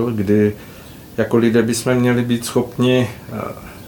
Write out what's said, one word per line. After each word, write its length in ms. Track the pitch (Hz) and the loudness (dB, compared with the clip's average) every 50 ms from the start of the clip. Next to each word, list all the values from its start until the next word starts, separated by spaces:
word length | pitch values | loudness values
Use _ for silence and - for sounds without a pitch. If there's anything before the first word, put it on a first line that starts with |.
| 117 123 | 2 0
kdy 440 | 117 107 98 98 104 107 107 104 104 - - - - - - - - - - - - - | -2 -2 0 2 4 4 4 2 0 -4 -10 -18 -20 -20 -20 -20 -20 -20 -20 -8 -4 -4
jako 200 | 110 - - 117 | -2 2 2 4
lidé 260 | 113 117 110 120 113 | 4 4 4 4 2
bychom 300 | 113 117 - - 131 123 | 2 0 -2 0 0 2
měli 300 | 123 123 123 123 120 120 | 2 2 2 2 2 0
být 220 | 120 120 117 117 | 0 -2 -2 -2
schopni, 640 | - - 127 120 - - - 120 127 127 127 120 104 - - - - - | -2 -2 -2 -2 -2 -2 0 2 2 4 2 2 0 -4 -10 -14 -12 -10
eh, 40 | 107 - - - - - - - - - | -8 -8 -8 -10 -12 -16 -18 -18 -18 -20